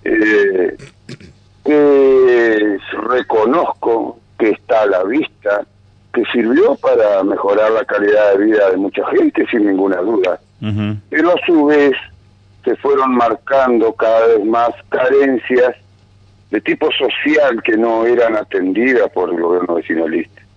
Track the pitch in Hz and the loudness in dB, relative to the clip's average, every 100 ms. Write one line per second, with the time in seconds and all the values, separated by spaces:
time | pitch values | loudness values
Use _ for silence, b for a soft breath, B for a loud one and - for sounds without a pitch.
0 | - - 107 107 - 95 90 - - _ | -2 0 2 2 0 0 -2 -4 -18 _
1 | _ - - - _ _ - 151 147 139 | _ -20 -20 -20 _ _ -2 2 4 4
2 | 135 131 127 123 117 110 107 98 - - | 4 4 4 4 2 2 0 -4 -8 -10
3 | 107 123 - 113 110 156 156 - 113 113 | -4 -4 -2 0 0 0 -2 -4 -2 -2
4 | 127 - _ _ 113 95 _ 117 107 92 | -4 -12 _ _ -2 -2 _ 0 0 0
5 | 95 131 151 _ 104 101 - _ _ _ | -2 -4 -4 _ -4 -4 -4 _ _ _
6 | _ - 110 123 110 135 175 135 131 123 | _ -6 -4 -2 0 2 2 0 0 2
7 | 107 98 98 101 98 101 107 110 101 104 | 2 0 0 -2 -2 0 0 0 -2 -2
8 | 101 107 104 98 107 107 98 92 98 - | 0 2 2 2 2 2 2 0 -4 -4
9 | - 170 302 - 107 117 104 95 98 92 | -4 0 0 -2 -2 0 0 0 -2 -2
10 | 92 113 92 87 _ _ 107 104 104 104 | -2 -2 -2 -4 _ _ -8 -4 -6 -8
11 | - 151 160 170 - 165 147 151 143 131 | -8 -2 0 0 0 0 2 4 2 0
12 | - - _ _ _ _ - 117 135 139 | -8 -20 _ _ _ _ -6 -4 -2 0
13 | 131 127 117 110 - 135 131 120 113 110 | 0 0 0 -2 -2 0 0 2 0 0
14 | 113 113 113 113 104 113 117 - - - | 0 2 4 2 2 0 0 -4 -8 -4
15 | 127 135 139 127 - 123 123 - _ _ | 0 2 2 0 0 0 0 -2 _ _
16 | _ _ _ _ _ 107 - 165 - - | _ _ _ _ _ -6 -4 -2 -2 -2
17 | 131 - 143 151 143 117 - 110 117 113 | -4 -4 -2 0 0 0 -2 0 0 0
18 | 117 123 117 110 101 98 92 95 123 123 | 0 2 2 -2 -4 -4 -2 -2 0 0
19 | 98 - 90 85 85 90 87 85 80 82 | 0 -2 -4 -2 0 0 -2 -4 -4 -4
20 | 80 85 85 - _ | -2 -4 -6 -14 _